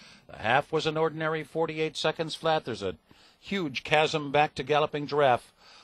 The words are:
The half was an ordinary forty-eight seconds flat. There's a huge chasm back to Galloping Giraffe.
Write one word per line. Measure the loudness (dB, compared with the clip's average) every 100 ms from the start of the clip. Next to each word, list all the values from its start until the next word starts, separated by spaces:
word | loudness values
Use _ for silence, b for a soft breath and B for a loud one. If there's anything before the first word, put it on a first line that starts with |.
| B B -20
The | -6
half | 2 2 2
was | -2 0
an | 0
ordinary | 0 0 -4 -4
forty-eight | -6 -4 -4 -2 -4 0
seconds | -2 0 -4
flat. | -2 0 0 -2
There's | -4
a | -6 -6 _ b b b
huge | -8 -4 -4 -6
chasm | 0 2 4 0 0
back | 2 2 -2
to |
Galloping | 0 0 2 -2 -2
Giraffe. | 2 4 4 0 _ b b